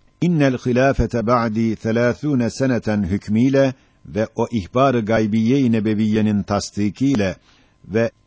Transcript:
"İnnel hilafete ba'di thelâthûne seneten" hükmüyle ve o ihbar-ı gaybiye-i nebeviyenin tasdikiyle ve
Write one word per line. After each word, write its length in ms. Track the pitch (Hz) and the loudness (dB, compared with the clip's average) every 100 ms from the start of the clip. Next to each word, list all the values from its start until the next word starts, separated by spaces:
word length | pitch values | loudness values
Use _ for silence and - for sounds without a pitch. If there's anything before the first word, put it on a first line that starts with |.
| _ - | _ -4
"İnnel 380 | 175 165 139 127 | 0 2 2 0
hilafete 680 | 127 123 135 127 117 120 107 | -2 2 2 2 -2 -2 0
ba'di 500 | 123 117 107 113 104 | 0 0 0 -2 -2
thelâthûne 720 | 113 113 120 113 151 135 113 | -2 0 0 -2 -2 -2 -2
seneten" 520 | - 135 117 107 104 | -2 -2 -2 -2 -2
hükmüyle 720 | 92 98 - 110 131 135 135 127 _ _ - | -2 -2 -2 0 2 4 2 0 _ _ -10
ve 200 | 82 110 - | -6 -4 -4
o 100 | 113 | -4
ihbar-ı 520 | 117 85 123 139 123 | -4 -4 0 2 2
gaybiye-i 680 | 107 113 110 113 113 139 127 | 0 0 0 0 2 2 2
nebeviyenin 680 | 113 107 107 110 107 107 104 | 0 0 0 0 2 2 0
tasdikiyle 960 | 92 101 - - 104 - 135 127 98 76 _ _ _ _ - | 0 -4 -4 -4 -4 0 0 0 -2 -4 _ _ _ _ -6
ve 220 | 101 117 - | -2 -2 -4